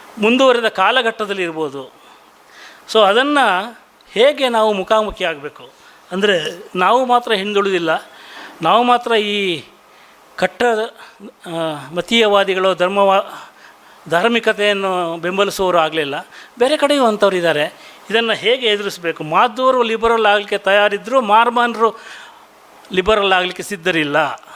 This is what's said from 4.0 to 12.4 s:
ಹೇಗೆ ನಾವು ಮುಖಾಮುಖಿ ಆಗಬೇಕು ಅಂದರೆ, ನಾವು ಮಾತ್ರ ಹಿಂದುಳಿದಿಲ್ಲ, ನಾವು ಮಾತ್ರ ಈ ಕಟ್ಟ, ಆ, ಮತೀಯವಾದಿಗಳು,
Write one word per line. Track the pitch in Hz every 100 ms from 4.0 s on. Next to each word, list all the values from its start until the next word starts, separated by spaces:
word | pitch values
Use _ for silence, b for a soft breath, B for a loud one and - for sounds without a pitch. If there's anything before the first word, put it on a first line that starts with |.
| -
ಹೇಗೆ | 190 269 294 254
ನಾವು | 226 220
ಮುಖಾಮುಖಿ | 202 - 220 208 -
ಆಗಬೇಕು | 175 151 143 139 123 _ B B -
ಅಂದರೆ, | 185 208 175 151 - - 185
ನಾವು | 185 247 247
ಮಾತ್ರ | 240 240
ಹಿಂದುಳಿದಿಲ್ಲ, | 202 202 202 196 180 165 160 - B B B B -
ನಾವು | 165 220
ಮಾತ್ರ | 247 240 240
ಈ | 220 208 208 190 156 - _ _ b b b _ -
ಕಟ್ಟ, | 185 -
ಆ, | 247 220 233 - - - 202 _ 185 165 160 147 135
ಮತೀಯವಾದಿಗಳು, | 170 - 233 214 202